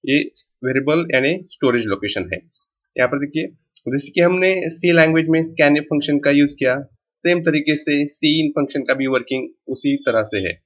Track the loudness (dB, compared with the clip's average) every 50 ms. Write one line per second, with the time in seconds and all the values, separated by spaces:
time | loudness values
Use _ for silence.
0 | -2 0 0 0 0 -4 _ -20 _ _ _ _ -6 -4 -2 -2 0 0 0 0
1 | 0 0 0 0 2 0 -2 -4 -8 _ -8 _ 0 0 2 0 0 -2 -4 -4
2 | -4 -6 -6 -6 -6 -6 -8 -10 _ _ _ _ -20 _ _ _ _ _ _ -2
3 | 0 0 0 -4 -6 -6 -6 -6 -6 -6 -12 _ _ _ _ _ _ -4 -4 -4
4 | -6 -4 0 2 2 4 4 2 2 2 2 0 -2 -6 -6 -2 0 2 4 4
5 | 4 4 4 2 2 2 0 0 0 -2 0 2 4 4 4 2 0 -2 -4 -2
6 | 0 0 -2 0 2 2 4 4 4 2 0 -2 0 0 0 -2 -6 _ _ _
7 | _ _ _ _ 0 0 0 2 2 0 0 2 0 0 -2 0 0 0 0 0
8 | 0 -2 -4 _ 0 2 2 2 0 0 0 -2 -4 -2 -4 -6 -2 -2 -2 -2
9 | 0 0 0 -2 -2 -2 -6 -6 -6 -8 -14 _ _ -10 -10 -4 -2 -2 -2 0
10 | 0 0 0 0 0 0 -4 -4 -4 -4 -6 _ _